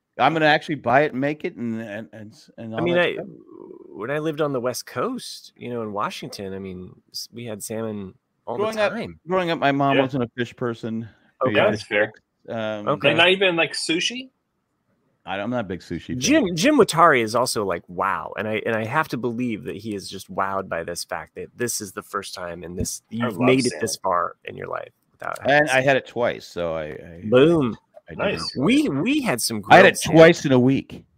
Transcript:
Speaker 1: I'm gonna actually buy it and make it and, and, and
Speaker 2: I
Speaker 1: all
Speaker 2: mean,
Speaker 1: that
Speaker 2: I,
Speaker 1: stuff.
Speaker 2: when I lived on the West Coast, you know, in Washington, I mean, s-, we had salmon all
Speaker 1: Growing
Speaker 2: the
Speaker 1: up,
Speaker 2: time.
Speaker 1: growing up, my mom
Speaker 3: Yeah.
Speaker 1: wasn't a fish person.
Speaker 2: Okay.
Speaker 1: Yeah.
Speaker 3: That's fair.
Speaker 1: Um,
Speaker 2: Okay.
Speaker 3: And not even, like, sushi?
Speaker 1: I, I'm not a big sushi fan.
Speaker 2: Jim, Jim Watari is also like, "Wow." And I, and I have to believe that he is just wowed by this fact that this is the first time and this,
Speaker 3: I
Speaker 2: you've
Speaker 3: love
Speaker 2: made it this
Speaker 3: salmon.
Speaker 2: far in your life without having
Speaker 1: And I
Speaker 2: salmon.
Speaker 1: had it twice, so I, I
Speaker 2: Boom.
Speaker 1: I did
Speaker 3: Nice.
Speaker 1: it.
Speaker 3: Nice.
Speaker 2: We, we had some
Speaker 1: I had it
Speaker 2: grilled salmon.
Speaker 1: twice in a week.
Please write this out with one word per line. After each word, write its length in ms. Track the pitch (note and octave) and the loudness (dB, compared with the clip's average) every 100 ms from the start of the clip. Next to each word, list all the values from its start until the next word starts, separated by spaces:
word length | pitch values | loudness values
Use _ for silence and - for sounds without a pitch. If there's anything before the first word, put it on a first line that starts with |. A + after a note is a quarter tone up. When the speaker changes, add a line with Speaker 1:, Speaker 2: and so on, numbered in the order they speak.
| _ - | _ 0
Speaker 1:
I'm 160 | B2+ | 2
gonna 120 | E3 D#3 | 4 4
actually 300 | D#3 - C#3+ | 4 0 -6
buy 260 | A#2+ B2+ | 2 4
it 100 | D3+ | 4
and 100 | B2+ | 0
make 240 | C#3+ D3+ F3+ | -2 -2 -8
it 100 | - | -8
and, 260 | A#2 A2+ | -8 -8
and, 280 | A2+ G2+ A2 A2 G#2+ G#2+ - - | -8 -12 -12 -16 -20 -20 -20 -16
and 160 | A2+ A2+ | -10 -4
Speaker 2:
I 40 | |
Speaker 1:
all 40 | |
Speaker 2:
mean, 120 | E3+ F3 | 0 2
Speaker 1:
that 100 | E3 | 0
Speaker 2:
I, 80 | B1+ | -2
Speaker 1:
stuff. 100 | - - - - - - - | -10 -16 -20 -20 -20 -20 -18
Speaker 2:
when 200 | C#2+ A2+ | -10 -6
I 80 | D3 | -4
lived 220 | D#3 D3 | -4 -2
on 120 | D3+ | -2
the 60 | C3+ | -2
West 240 | B2 A#2 - | -4 -6 -8
Coast, 680 | B2 F#3 B3+ - - - - | -6 -6 -6 -12 -16 -20 -16
you 140 | A#2+ | -10
know, 120 | A#2+ | -8
in 100 | A2 | -6
Washington, 600 | G2+ C3+ - D3+ - G2 | -4 -6 -6 -12 -10 -10
I 60 | F#2+ | -10
mean, 340 | G2 F2+ F2+ - _ | -10 -12 -14 -20 _
s-, 180 | - - | -14 -14
we 120 | A2+ A#2+ | -14 -12
had 160 | G#2+ | -10
salmon 520 | - A2 A2+ G#2+ F#2+ - _ _ - | -8 -8 -6 -8 -12 -16 _ _ -8
all 100 | B2 | -4
Speaker 1:
Growing 180 | A3 A3 | -2 0
Speaker 2:
the 40 | |
Speaker 1:
up, 100 | G#3 | -2
Speaker 2:
time. 260 | G#3+ A2 E2 - | -2 -8 -12 -4
Speaker 1:
growing 240 | F#3 E3+ | -2 0
up, 80 | E3 | 0
my 120 | C#3 | 2
mom 240 | C#3 C#3 C3+ | 2 2 2
Speaker 3:
Yeah. 40 | |
Speaker 1:
wasn't 200 | C3 C3+ | 2 0
a 60 | A#2 - | -4 -4
fish 180 | A#2 - | -6 -4
person. 520 | B2 A2+ A#2 A2+ A2+ - _ - B2+ | -6 -4 -6 -6 -8 -14 _ -4 0
Speaker 2:
Okay. 100 | A2 | 4
Speaker 1:
Yeah. 140 | - | 2
Speaker 3:
That's 140 | G#2 | 0
fair. 280 | - G#2 A2 - _ _ - | -2 0 0 -4 _ _ -10
Speaker 1:
Um, 380 | A2+ A2 G#2+ G#2+ | -6 -4 -4 -2
Speaker 2:
Okay. 220 | D3 C#3+ | 0 2
Speaker 3:
And 80 | D#3 | 4
not 120 | F3 | 4
even, 260 | F#3+ F#3+ E3+ | 4 2 2
like, 180 | D#3 | -2
sushi? 560 | - - E3 F3 B3 C4 _ _ _ _ _ _ _ _ _ | -2 -4 -2 -2 -6 -12 _ _ _ _ _ _ _ _ _
Speaker 1:
I, 160 | - G2 | -8 -6
I'm 120 | G#2 | -4
not 80 | B2 F#2+ | -4 -4
a 20 | |
big 140 | F2+ | -8
sushi 260 | - F2 - | -8 -10 -6
fan. 120 | B2+ | -4
Speaker 2:
Jim, 360 | B2+ D#4 G3+ F3 | 2 2 2 2
Jim 220 | A#3 D4+ | 4 4
Watari 420 | G3+ D#3 E3+ C3+ | 4 6 6 6
is 140 | A2 A#2 | 4 0
also 280 | B2 A#2+ | 0 0
like, 200 | G2+ F2 - | -2 -2 -6
"Wow." 460 | F2 F#2+ F2 D#2 - | -4 -2 -2 -6 -6
And 80 | G#2+ | -4
I, 120 | G#2+ - | -4 -2
and 100 | A2 | -2
I 100 | A2 | -2
have 220 | D3 D#3 | -2 -2
to 80 | C3 | -4
believe 480 | A#2+ A#2 B2+ G2+ F#2 | -4 -4 -4 -6 -8
that 100 | F#2+ | -10
he 180 | A2 | -8
is 160 | G#2 F2 | -10 -10
just 240 | G2 - | -14 -8
wowed 340 | F#2 G2 G2 F#2+ | -4 -4 -4 -4
by 160 | E2+ | -6
this 200 | E2+ F2 | -6 -8
fact 320 | - F2 D#2 - | -8 -10 -10 -14
that 200 | E2+ - | -14 -6
this 240 | A#2+ - | -6 -6
is 120 | G2+ | -8
the 100 | - | -12
first 320 | - G2+ F#2+ | -8 -8 -8
time 300 | - F2 F2 | -10 -10 -10
and 120 | F2 F2+ | -10 -8
this, 280 | F2+ - _ | -8 -8 _
Speaker 3:
I 40 | A2+ | -6
Speaker 2:
you've 200 | A#2 F2 | -4 0
Speaker 3:
love 80 | B2+ | 4
Speaker 2:
made 220 | C3 A#2+ | 4 2
it 60 | - | -2
this 140 | A2 | -4
Speaker 3:
salmon. 80 | - | -4
Speaker 2:
far 320 | F#2+ F2 F2 - - | -2 0 -2 -6 -14
in 120 | - | -12
your 80 | G1+ | -10
life 240 | G1+ G1+ - _ | -10 -10 -18 _
without 260 | _ - - | _ -10 -4
having 120 | - | 2
Speaker 1:
And 120 | D3 D3+ | 4 4
I 80 | |
Speaker 2:
salmon. 100 | C3 | 4
Speaker 1:
had 140 | C3 C3 | 4 2
it 100 | - | 0
twice, 400 | A#2 A#2 A1+ - | -2 -2 -2 -8
so 260 | F2 E2+ | -6 -4
I, 120 | D#2+ D2+ | -4 -6
I 360 | D#2 E2+ E2+ G#2 | -10 -14 -12 4
Speaker 2:
Boom. 520 | A#2+ D3+ E3+ B2+ G2+ _ - - | 6 8 6 2 -4 _ -20 -14
Speaker 1:
I 40 | |
did 40 | E2+ | -6
Speaker 3:
Nice. 160 | F3+ | -4
Speaker 1:
it. 80 | - | -4
Speaker 3:
Nice. 140 | - - | -6 -2
Speaker 2:
We, 320 | D3 C#4 C#4+ | 2 2 2
we 320 | C#3 G3 D4+ | 0 0 0
had 180 | A#3+ B2 | -2 -2
some 220 | - A2 G2 | -2 -4 6
Speaker 1:
I 60 | E3 | 8
had 100 | F#3+ | 8
it 40 | |
Speaker 2:
grilled 80 | G#3+ | 6
salmon. 180 | - D3+ | 4 8
Speaker 1:
twice 280 | E3 E3+ D#3 | 8 8 4
in 60 | |
a 60 | B2+ | 4
week. 460 | B2 C3+ - - - | 4 2 -2 -12 -20